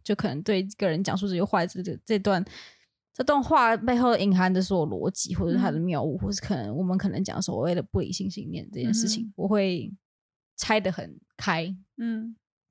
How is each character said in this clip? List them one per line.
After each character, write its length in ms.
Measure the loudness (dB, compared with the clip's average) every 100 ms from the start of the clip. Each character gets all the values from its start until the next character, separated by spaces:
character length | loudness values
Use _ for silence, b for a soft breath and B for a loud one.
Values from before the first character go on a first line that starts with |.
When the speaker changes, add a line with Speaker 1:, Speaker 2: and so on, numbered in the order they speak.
Speaker 1:
就 100 | -4
可 140 | -2 -2
能 160 | -2
对 160 | 0 0
一 80 | -2
个 180 | -2 0
人 120 | 0
讲 160 | 0 -2
述 80 | -2
这 40 |
句 80 | 0
话， 240 | 0 0 0
这， 160 | -4
这， 160 | -6 -8
这 160 | -2 0
段， 240 | 2 2 0 B B B B _ _
这 100 | -4
段 180 | 2 2
话 360 | 6 6 6 4
背 180 | 2 4
后 220 | 4 4
隐 200 | 4 4
含 140 | 4
的 100 | 4
所 180 | 2 2
有 60 | 2
逻 240 | 0 -2
辑， 240 | -2 -4
或 120 | -2 0
者 80 |
是 40 | 2
他 140 | 2
的 80 | 0
谬 240 | 0 0
误， 140 | 0 -2
Speaker 2:
嗯。 20 |
Speaker 1:
或 100 | -4
是 120 | -4
可 160 | -4 -4
能 180 | -2 -2
我 80 |
们 140 | 0 0
可 100 | 0
能 160 | -2
讲 180 | -4 -4
所 180 | -2 -2
谓 140 | 0
的 80 | -2
不 200 | -2 -4
理 100 | -2
性 180 | -6 -6
信 220 | -8 -10
念 180 | -10 -10
这 120 | -4
件 120 | 0
事 140 | 0 0
情， 160 | -2
Speaker 2:
嗯 40 | -6
哼。 40 | -4
Speaker 1:
我 100 | 0
会 460 | 2 2 -2 -6 -14 _ _ _ _ _ -8
拆 200 | 0 0
得 140 | 0
很 260 | -4 -10 -16 _ -8
开。 360 | -2 -2 -2 -8 _ -8
Speaker 2:
嗯。 400 | -4 -4 -6 -12 _ _ _